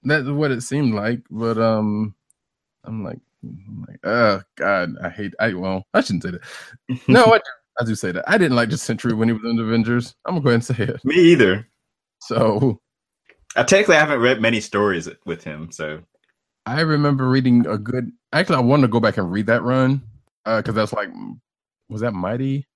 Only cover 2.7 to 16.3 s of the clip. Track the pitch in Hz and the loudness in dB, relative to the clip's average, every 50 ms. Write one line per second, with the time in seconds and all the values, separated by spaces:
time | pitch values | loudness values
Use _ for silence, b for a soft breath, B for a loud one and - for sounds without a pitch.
2.7 | _ _ _ - 113 110 101 90 - - _ _ _ _ - 120 117 90 98 104 | _ _ _ -12 -12 -10 -10 -12 -14 -16 _ _ _ _ -18 -18 -18 -18 -18 -18
3.7 | 104 101 - - - - - - 107 123 120 107 101 95 92 _ _ - - 95 | -16 -16 -16 -16 -18 -12 -6 -4 0 2 2 2 2 0 -6 _ _ -6 -2 -2
4.7 | 101 95 90 85 85 - 92 87 - - 104 98 - - - 117 95 90 90 95 | 0 0 -2 -4 -8 -8 -10 -12 -10 -8 -10 -10 -6 -4 -4 -2 -2 -4 -6 -4
5.7 | 95 95 92 _ - - - - 104 82 - 92 90 87 B B B B B B | -6 -6 -8 _ -2 -2 0 0 -4 -6 -6 -6 -10 -10 B B B B B B
6.7 | B B _ - 131 123 - - 131 247 240 220 226 214 - - - _ _ _ | B B _ -10 -10 -8 2 4 6 6 8 8 6 4 2 -4 -20 _ _ _
7.7 | _ - 120 113 107 - - 95 87 87 - - 190 214 180 156 127 120 117 110 | _ -6 -4 -4 -4 -4 -4 -6 -6 -6 -2 0 2 2 4 4 2 2 0 0
8.7 | 156 - - - 120 120 - 120 113 107 113 113 117 110 107 117 117 117 117 110 | -2 -6 -4 -6 -6 -4 -2 -4 0 0 0 0 0 -2 -2 -4 -2 -2 0 0
9.7 | 113 117 110 113 120 123 120 - - _ _ - 180 170 139 131 120 117 117 - | 0 0 2 2 0 -2 -2 -4 -12 _ _ -4 -4 0 2 2 2 2 0 -2
10.7 | 135 - 107 - - - - 127 151 175 175 165 170 143 120 95 92 101 110 _ | -4 -2 -2 -4 -4 -6 -4 0 4 6 8 8 8 8 6 4 4 0 -4 _
11.7 | _ _ _ _ _ _ _ _ _ _ - - 113 113 113 110 104 107 135 131 | _ _ _ _ _ _ _ _ _ _ -10 -4 0 2 2 2 2 2 2 0
12.7 | 110 - _ _ _ _ _ _ _ _ _ _ _ _ _ _ - - 120 - | 0 -2 _ _ _ _ _ _ _ _ _ _ _ _ _ _ 0 0 4 4
13.7 | 190 196 208 196 170 151 151 147 147 123 117 123 131 113 110 113 117 110 101 - | 4 4 6 6 6 4 4 2 2 2 2 2 2 2 2 0 0 0 -4 -4
14.7 | - 101 104 104 95 85 82 87 - _ _ 95 82 80 - 82 76 76 80 82 | -2 0 0 2 0 -2 -6 -10 -16 _ _ -10 -10 -10 -10 -14 -12 -12 -14 -16
15.7 | - - 80 76 78 80 85 _ _ _ _ _ | -12 -10 -10 -10 -10 -12 -16 _ _ _ _ _